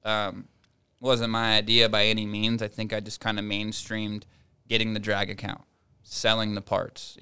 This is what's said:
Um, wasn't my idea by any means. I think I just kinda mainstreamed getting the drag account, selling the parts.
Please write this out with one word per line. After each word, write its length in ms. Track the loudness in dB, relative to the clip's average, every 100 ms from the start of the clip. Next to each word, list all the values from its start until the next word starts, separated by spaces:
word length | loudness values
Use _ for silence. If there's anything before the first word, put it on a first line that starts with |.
Um, 400 | -2 0 -2 -6 -16 _ _ _ _ _
wasn't 300 | 0 2 2
my 260 | 0 4 2
idea 320 | 6 6 6
by 160 | 6 4
any 200 | 2 -2
means. 340 | -2 0 0
I 60 | -2
think 240 | -6 -6
I 80 | -6
just 200 | -6 -6
kinda 220 | -4 -4
mainstreamed 840 | -4 -4 -4 -8 -6 -6 -4 -8 -12 _ _ _ -2
getting 240 | 0 2
the 80 | -2
drag 300 | 0 0 -2
account, 320 | -6 -8 -10 -14 _ _ _
selling 520 | -10 -2 0 2 0
the 60 | -4
parts. 560 | -2 -2 -2 -10 -16 -12